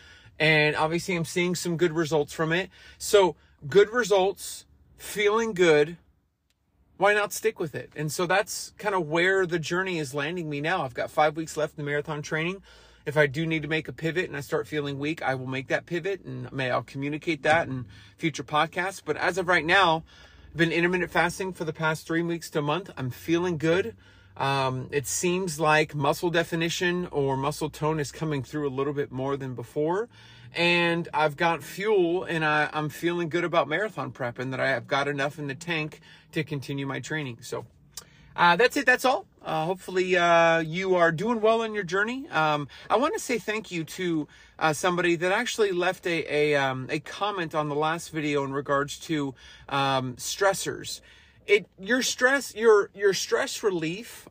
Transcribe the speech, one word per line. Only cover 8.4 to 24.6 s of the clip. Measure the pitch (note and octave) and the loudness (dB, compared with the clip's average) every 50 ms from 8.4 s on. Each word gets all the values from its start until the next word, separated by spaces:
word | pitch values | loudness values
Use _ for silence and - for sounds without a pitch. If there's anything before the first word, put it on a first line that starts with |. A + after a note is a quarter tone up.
| G#3+ - - - - - - - | 0 -2 -6 -10 -10 -12 -14 -6
kinda | - G#3 G3 F#3 | -4 -2 -2 -2
where | E3 D3 D#3 E3+ F3 F#3 F#3+ F#3+ F#3+ | -2 0 0 2 2 4 4 2 2
the | E3 E3+ F3 | 0 0 -2
journey | D3+ - E3+ F3+ F#3+ F#3+ F3+ D#3+ | -2 -2 -2 -2 -2 -2 -2 -4
is | D3+ B2+ C3 | -4 -4 -4
landing | D3 C#3 D3+ F3+ F#3 E3 D3+ | -4 -4 -4 -4 -6 -6 -6
me | D3 C#3+ | -6 -4
now. | D3 D#3+ F#3 F#3 C#3+ | -2 -2 0 0 -2
I've | B2+ A#2 | -4 -4
got | - A2+ G#2 | -6 -6 -4
five | - - D3+ D#3 D3+ | 2 2 2 4 2
weeks | E3 D#3+ D#3+ - D#3 | -2 -8 -6 -4 -4
left | D3+ D#3 - - | -4 -4 -4 -8
in | D3 | -6
the | C#3+ | -2
marathon | D3 D3 D3 - D#3+ D#3+ | -2 -2 -2 -4 -6 -8
training. | D3 - D#3+ D#3 D#3+ F3 F#3+ G3 - - - - - - - _ _ | -6 -4 -4 -4 -2 -4 -6 -8 -14 -20 -20 -20 -20 -20 -20 _ _
If | D3+ C3+ D3+ | -2 2 2
I | D3 C#3 | 2 2
do | B2 D#3 E3 | 2 -2 -2
need | D#3+ E3 D#3+ D3 | -2 -2 -4 -2
to | D3 | -2
make | D#3+ D#3+ D#3 - | -4 -4 -4 -6
a | B2+ | -12
pivot | - D3+ E3 D3+ F3 F3+ D3 | -6 -4 -2 -2 -2 -4 -4
and | C#3+ C#3+ | -6 -10
I | |
start | C#3 - E3 D3 D3 | -6 -4 -4 -4 -2
feeling | - D#3 D3+ C#3+ C#3+ C#3+ C3+ | -2 -4 -4 -4 -4 -6 -4
weak, | C#3+ D3+ E3+ - | -4 -4 -4 -2
I | - - C3+ | -2 -2 -2
will | C3 C3 B2+ | -2 -4 -6
make | C3 C3 C3 - | -6 -6 -2 -2
that | E3 C#3+ - | -2 -2 -2
pivot, | - E3+ F3 D#3 G3 G3 F3+ - | -4 -6 -4 -4 -4 -6 -6 -8
and | - C3 B2+ B2+ - - | -12 -12 -10 -10 -8 -6
may | C3+ C3 B2 | -4 -2 0
I'll | B2 B2+ B2 | 0 -2 -2
communicate | - - C#3 C#3 C#3+ D3+ D3+ - F3 E3 D3 - | -4 -8 -6 -6 -6 -6 -4 -4 -4 -4 -2 2
that | D#3+ D#3 E3 D3+ C#3 | 2 2 2 2 -2
in | C3 B2+ A#2 G2+ - - - - - _ | -6 -8 -10 -12 -16 -20 -20 -20 -14 _
future | - E3 - - D3 | -4 -4 -4 -4 -8
podcasts. | - D3+ D3+ D#3+ D#3+ - F#3 F3+ F#3+ F#3+ - - | -2 0 0 0 0 -2 -4 -4 -4 -6 -8 -6
But | - D3 - | -6 -4 -2
as | - F3 F3+ G3 | 0 -2 0 0
of | F3+ E3 | 2 2
right | F3+ F3 D3 | 2 2 4
now, | D#3+ F3+ G3+ F#3+ E3+ D#3+ D#3+ D#3+ - - - - - - - - - | 4 6 6 6 6 4 2 0 -8 -20 -20 -20 -20 -20 -20 -20 -14
I've | - D3 | 0 0
been | E3+ E3 | 2 2
intermittent | D#3 E3+ E3+ F3 F3+ F3+ E3+ - | 2 2 2 2 2 0 -2 0
fasting | - F3 D#3+ F3 D#3+ - G3 F#3+ | 2 2 2 2 0 -4 -6 -8
for | F3+ - F3 | -6 -6 -6
the | D#3 D#3 | -8 -6
past | - D#3+ D#3 D#3+ D#3 - - | -2 -2 -2 -2 -2 -4 -2
three | E3 E3 | -2 -2
weeks | E3+ E3+ E3+ E3 - - | 0 -2 -4 -6 -8 -4
to | - D#3+ | -4 -2
a | |
month. | D3 D3 D3+ F3 G3+ - - | -2 0 -2 -2 -4 -8 -10
I'm | - C3 B2 | -8 -8 -8
feeling | A#2 - - - E3 E3+ F3 F#3 F3 D3 | -8 -8 -2 0 0 0 2 0 -2 0
good. | D#3 D#3+ E3 F#3 G3+ A3+ - - - - - - - - - - | 2 2 2 2 0 -2 -8 -14 -20 -20 -20 -20 -20 -20 -8 -4
Um, | C3 C3+ C#3 C#3 | -2 0 0 0